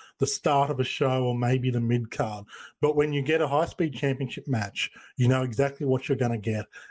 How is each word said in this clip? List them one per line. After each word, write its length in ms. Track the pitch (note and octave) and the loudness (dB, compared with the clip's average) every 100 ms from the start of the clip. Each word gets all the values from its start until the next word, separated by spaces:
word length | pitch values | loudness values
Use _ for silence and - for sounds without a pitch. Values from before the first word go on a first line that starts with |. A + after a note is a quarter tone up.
| - - | -20 -4
the 80 | - | -2
start 440 | - D#3+ C#3+ C#3+ | 0 2 2 2
of 80 | B2+ | 0
a 60 | |
show 400 | B2 - C#3 C3 | -4 0 0 2
or 100 | B2+ A#2+ | 0 2
maybe 320 | A#2+ C3 B2 | 2 2 2
the 120 | A#2+ | 0
mid 320 | A#2 A#2+ A2+ | 2 0 0
card. 320 | - A2+ G#2 G2+ - - _ | -4 -4 -6 -12 -18 -20 _
But 140 | D3 | 0
when 180 | D3 D3+ | 2 2
you 100 | C#3+ | 0
get 180 | C3+ D#3+ | 0 0
a 80 | C#3+ | 2
high 160 | C#3+ E3 | 2 0
speed 260 | - D#3+ | -2 -4
championship 540 | C3 C#3+ C3 C3+ - - | -2 -2 -2 -4 -6 -4
match, 420 | B2 G#2 - - - - - | -2 -2 -4 -6 -8 -12 0
you 100 | B2 | 2
know 160 | C3 | 2
exactly 420 | C3 A2 C#3 C#3 | 0 0 0 0
what 240 | C#3 B2+ - | -2 0 0
you're 80 | C3 | 0
gonna 220 | A#2+ A#2 | 0 -2
get, 280 | G#2+ G#2+ - - - | -2 -4 -6 -14 -14